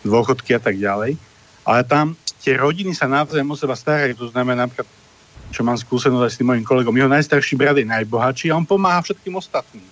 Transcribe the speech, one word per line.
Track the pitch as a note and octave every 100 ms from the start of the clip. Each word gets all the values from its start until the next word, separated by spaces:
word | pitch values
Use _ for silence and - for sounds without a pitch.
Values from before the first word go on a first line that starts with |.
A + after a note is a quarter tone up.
| G2+
dôchodky | A2+ A2+ B2+ -
a | A#2+
tak | A2+ G2
ďalej. | G2+ G2+ A#2 D#3 - _ _ - -
Ale | A#2
tam | B2 D3 D3+ E3 - -
tie | - C3
rodiny | C#3 E3+ F#3+ E3
sa | C3+
navzájom | C#3 D3 D3+ C#3
o | D3
seba | C#3 A#2+
starajú, | - D3+ C#3 A#2
to | A#2+
znamená | B2 B2 B2
napríklad, | B2 B2+ - _ _ _ _ - -
čo | - A#2+
mám | A#2+
skúsenosť | - B2+ C3+ B2
aj | A#2+
s | -
tým | B2
mojím | A#2+
kolegom, | A2+ B2+ A#2
jeho | B2 C3+
najstarší | C#3+ D3+ C#3+ - C3
brat | C#3+ C#3+
je |
najbohatší | A2 A2+ G#2+ A#2 B2 C3 E3
a | D#3
on |
pomáha | D#3+ G3 F#3+ F3
všetkým | E3+ G3 F#3+ F#3
ostatným. | - D3 - A2 F#2